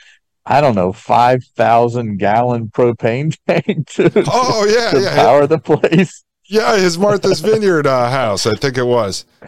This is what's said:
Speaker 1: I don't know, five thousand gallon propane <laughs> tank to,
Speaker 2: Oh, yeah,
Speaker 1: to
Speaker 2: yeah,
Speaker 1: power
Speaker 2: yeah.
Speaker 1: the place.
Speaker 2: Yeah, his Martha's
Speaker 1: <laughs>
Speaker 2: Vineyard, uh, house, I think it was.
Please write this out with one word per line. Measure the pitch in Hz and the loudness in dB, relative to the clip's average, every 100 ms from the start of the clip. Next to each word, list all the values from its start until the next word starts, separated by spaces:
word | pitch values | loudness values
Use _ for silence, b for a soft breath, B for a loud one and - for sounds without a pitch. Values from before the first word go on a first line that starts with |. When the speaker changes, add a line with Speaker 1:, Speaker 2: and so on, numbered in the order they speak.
| b b _ _ - | b b _ _ -2
Speaker 1:
I | 131 | 2
don't | 147 | 2
know, | 104 90 | 2 -2
five | 98 - 117 123 131 - - | -4 -2 2 2 0 -4 -2
thousand | 113 117 120 120 113 98 | 2 2 2 -2 -6 -4
gallon | 101 110 123 120 107 | 0 0 0 -4 -6
propane | - 123 117 113 123 156 - | 0 0 0 -4 -2 -4 -6
<laughs> | - | -2
tank | 156 - 180 - | -2 -2 -6 -6
to, | - - - - | -2 0 2 0
Speaker 2:
Oh, | 240 247 226 | 0 0 0
yeah, | 208 226 - | 0 0 0
Speaker 1:
to | 135 | 0
Speaker 2:
yeah, | 175 | 0
Speaker 1:
power | - 107 139 | 2 4 4
Speaker 2:
yeah. | 143 | 4
Speaker 1:
the | 156 | 0
place. | - 151 - 165 180 - _ _ _ | 0 0 2 2 0 -6 _ _ _
Speaker 2:
Yeah, | 208 226 214 | -2 0 2
his | 180 165 | 0 0
Martha's | 202 202 196 170 | 0 0 -2 -2
Speaker 1:
<laughs> | |
Speaker 2:
Vineyard, | 190 220 202 160 139 | 0 0 0 0 0
uh, | 131 120 | 0 0
house, | 135 113 98 113 | -2 -2 -2 -4
I | |
think | 107 139 127 | -2 -4 -2
it | 123 | 0
was. | 120 101 90 - B | 0 -2 -6 -14 B